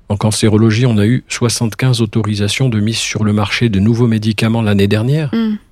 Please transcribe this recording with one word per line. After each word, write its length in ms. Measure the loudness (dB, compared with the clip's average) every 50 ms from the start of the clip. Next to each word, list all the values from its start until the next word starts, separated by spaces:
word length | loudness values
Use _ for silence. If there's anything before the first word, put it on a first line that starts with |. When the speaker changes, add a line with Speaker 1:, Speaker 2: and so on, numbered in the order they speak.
| _ -6
Speaker 1:
En 60 | -4
cancérologie, 680 | -2 0 -2 0 0 2 2 4 4 4 4 4 2 2
on 120 | 2 2 2
a 80 | 2
eu 200 | 2 2 0 -2 -6
soixante-quinze 720 | -6 -4 -2 -2 -2 -2 -4 -4 -2 -2 0 0 0 0
autorisations 680 | -2 -2 -2 -2 -2 -2 -2 -2 -2 -2 -2 -2 -2 0
de 100 | 0 0
mise 180 | 0 -2 -2 -4
sur 280 | -6 -6 -4 -2 0
le 80 | 0 0
marché 340 | 0 0 -2 -2 0 0 0
de 120 | 2 2
nouveaux 280 | 2 2 2 2 2 2
médicaments 540 | 0 0 0 -2 -2 0 0 0 0 0
l'année 260 | 0 0 2 2 2 2
dernière, 460 | 2 0 0 0 -2 -2 -2 -2 -2
Speaker 2:
Mm. 240 | -2 -2 -2 -4 -6 -8 _